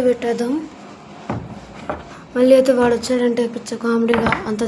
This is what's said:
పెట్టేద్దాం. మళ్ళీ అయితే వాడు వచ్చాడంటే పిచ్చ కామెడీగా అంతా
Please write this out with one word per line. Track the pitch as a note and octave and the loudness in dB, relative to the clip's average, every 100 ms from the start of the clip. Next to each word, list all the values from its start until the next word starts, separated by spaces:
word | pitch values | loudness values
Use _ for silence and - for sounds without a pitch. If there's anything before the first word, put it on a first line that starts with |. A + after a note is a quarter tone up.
| B3+ | 2
పెట్టేద్దాం. | A#3+ A#3 A3 A#3+ D4 D#4 - - - - - - - - - - - - - - - - | 0 -2 -2 -2 -4 -6 -14 -20 -20 -20 -16 -10 -8 -10 -16 -18 -14 -12 -12 -12 -20 -8
మళ్ళీ | B3+ B3+ C4 | 2 6 6
అయితే | C4 B3 | 6 4
వాడు | A#3+ A#3 | 2 2
వచ్చాడంటే | A#3 B3+ A#3+ A#3 A#3 | 0 0 0 0 -2
పిచ్చ | A#3 - A3+ | -4 -10 -6
కామెడీగా | A#3 A#3 A#3 A#3 A3+ - - | -2 0 2 0 0 -2 -4
అంతా | G#3+ | -4